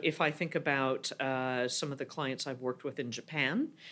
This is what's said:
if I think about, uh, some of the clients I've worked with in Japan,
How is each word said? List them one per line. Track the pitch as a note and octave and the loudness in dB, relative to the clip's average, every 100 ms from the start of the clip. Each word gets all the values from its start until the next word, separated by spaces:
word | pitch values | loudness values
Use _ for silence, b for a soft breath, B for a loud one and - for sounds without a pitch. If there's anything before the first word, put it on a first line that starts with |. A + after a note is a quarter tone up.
if | D#3 D3+ | 4 4
I | D#3 | 2
think | D3+ E3 | 2 -2
about, | D#3+ D#3 C#3 C3 C3 - - | 0 2 4 4 2 -2 -2
uh, | C3+ C3 B2+ B2+ B2 | 0 0 0 2 2
some | - D3+ | 0 -2
of | C3+ | -4
the | |
clients | C#3 - C3+ C3 C#3+ | -6 -2 -2 -2 -4
I've | B2 | -2
worked | B2+ B2 | -2 -2
with | C#3+ C#3 | -4 -4
in | A#2+ | -4
Japan, | - - D#3 C3+ G3+ D#4 B B | -6 -4 0 2 2 0 B B